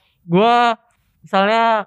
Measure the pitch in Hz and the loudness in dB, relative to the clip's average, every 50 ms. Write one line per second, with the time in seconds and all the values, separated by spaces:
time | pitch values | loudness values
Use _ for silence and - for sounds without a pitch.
0 | _ _ _ _ _ 175 170 185 214 233 240 240 240 233 220 - _ _ _ _ | _ _ _ _ _ -2 0 0 2 2 2 2 0 0 -2 -6 _ _ _ _
1 | _ _ _ _ _ - - 190 196 208 220 226 226 233 226 214 196 | _ _ _ _ _ -4 -2 -2 0 0 0 0 0 0 -2 -2 -4